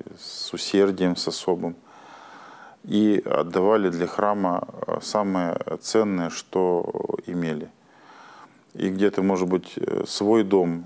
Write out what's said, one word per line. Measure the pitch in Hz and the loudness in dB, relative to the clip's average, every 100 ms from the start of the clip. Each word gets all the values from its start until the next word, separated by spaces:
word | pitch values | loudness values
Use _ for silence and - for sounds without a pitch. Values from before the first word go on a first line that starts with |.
| - - | -10 -18
с | - - - | -14 -12 -10
усердием, | 85 - 98 98 92 92 90 | -8 0 4 4 2 0 0
с | - | -4
особым. | - - 87 87 85 - - - - - - - - - - | -4 -2 -2 -4 -8 -16 -20 -20 -20 -20 -20 -20 -20 -20 -18
И | - 104 107 101 | -2 2 4 2
отдавали | - - 82 90 95 110 95 | 2 0 0 2 4 4 2
для | 85 85 | 0 -2
храма, | - 104 104 92 87 - - - | 0 0 0 0 -2 -4 -8 -6
э, | 82 | -6
самое | - 107 101 92 87 - - 82 | -2 -2 0 0 -2 -4 -6 -8
ценное, | - 113 104 92 82 | 0 2 2 0 -4
что | - - 92 92 87 - - - - - | -6 -4 0 2 2 0 -4 -6 -6 -6
имели. | 87 82 76 - - _ - - - - - - _ _ | -4 -2 -4 -8 -16 _ -20 -20 -20 -20 -20 -20 _ _
И | - 95 | -4 -2
где-то, | 95 101 95 | 2 2 2
может | 95 95 90 | 2 2 2
быть, | 90 - - | 0 -2 -6
э, | - - - | -4 -4 -4
свой | - 101 113 | 0 4 4
дом, | 98 98 87 85 | 4 4 4 -2